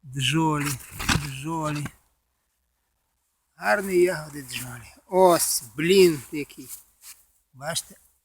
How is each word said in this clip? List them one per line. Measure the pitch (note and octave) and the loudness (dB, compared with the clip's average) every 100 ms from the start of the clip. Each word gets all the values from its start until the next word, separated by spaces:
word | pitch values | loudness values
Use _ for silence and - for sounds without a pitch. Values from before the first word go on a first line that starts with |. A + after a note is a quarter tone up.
| C#3 | -14
Джолі, | C3+ C3 D#3+ D#3+ D3+ C#3+ C3 - - - - C#3+ | -4 -2 0 0 -2 -4 -8 -12 -12 -4 -4 -4
джолі. | C3 D3 E3 D3+ D3 C#3+ _ _ _ _ _ _ _ _ _ _ _ _ _ _ _ _ D#3 | -12 -10 -6 -6 -6 -8 _ _ _ _ _ _ _ _ _ _ _ _ _ _ _ _ _
Гарні | F#3+ G#3 G3 F3+ | -2 0 0 2
ягоди, | F3+ D#3+ D3+ D3 | 2 0 -10 -14
джолі. | C3 B2 B2 A#2+ A2+ - _ | -12 -12 -12 -14 -18 -20 _
Ось, | F#3 F#3 E3 - - A#2+ - | 6 6 6 2 -4 -6 -6
блін | E3 G3 F3+ D3+ A2+ | 2 6 6 4 -8
який. | D3+ C#3 - B2+ - _ _ - - _ _ _ | -10 -10 -14 -20 -20 _ _ -20 -20 _ _ _
Бачите? | B2+ D3 E3 - F#3 _ _ | -14 -8 -8 -10 -20 _ _